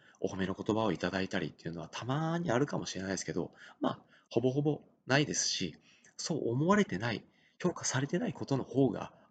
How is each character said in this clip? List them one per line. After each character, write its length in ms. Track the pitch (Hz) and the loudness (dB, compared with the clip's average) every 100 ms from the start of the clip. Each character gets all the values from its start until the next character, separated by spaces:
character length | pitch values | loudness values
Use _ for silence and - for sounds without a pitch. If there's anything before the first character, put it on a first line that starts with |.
| - - | -20 -6
お 80 | 95 | -4
褒 80 | 92 | -2
め 100 | 92 | -2
の 100 | 95 | -2
言 200 | 95 107 | 0 2
葉 80 | |
を 80 | 110 | 2
い 60 | 80 | 2
た 120 | 90 | 0
だ 120 | 92 | 0
い 60 | 95 | -2
た 120 | 95 | -2
り 80 | 80 | -4
っ 40 | |
て 160 | - 85 | -6 -8
い 40 | |
う 20 | |
の 80 | 82 | -8
は 80 | 80 | -8
た 140 | - | -8
ま 340 | 113 135 160 170 | -2 0 0 0
に 120 | 175 | 2
あ 60 | 120 | 2
る 80 | 143 | 2
か 120 | - | 0
も 80 | 87 | -4
し 100 | 92 | -6
れ 60 | |
な 60 | 95 | -4
い 20 | |
で 60 | 92 | -4
す 80 | - | -2
け 80 | |
ど、 180 | 85 82 - - - | -4 -4 -8 -20 -4
ま 120 | - | -4
あ、 80 | - - - - | -4 -12 -20 -2
ほ 120 | - | 0
ぼ 100 | 127 | 2
ほ 100 | 131 | 2
ぼ 200 | 151 147 - _ - | 0 0 -6 _ 0
な 140 | 135 | 2
い 60 | 143 | 2
で 80 | 87 | 0
す 120 | - | -2
し、 280 | - 90 76 _ _ - - | -2 -4 -8 _ _ -20 -10
そ 180 | - 160 | -4 -2
う 140 | 113 | 0
思 180 | 120 160 | 2 4
わ 80 | 208 | 4
れ 80 | |
て 140 | 196 90 | 4 0
な 160 | 117 | -2
い、 100 | 107 - _ _ - | -4 -8 _ _ -4
評 100 | 180 | -2
価 140 | - - | -2 -2
さ 160 | 131 | 0
れ 60 | 143 | 0
て 120 | 175 | 0
な 80 | 240 | -2
い 60 | |
こ 120 | - - | -4 -2
と 120 | 135 | -2
の 60 | |
方 260 | 101 127 135 | 0 4 4
が 240 | 90 85 - _ | 2 -6 -12 _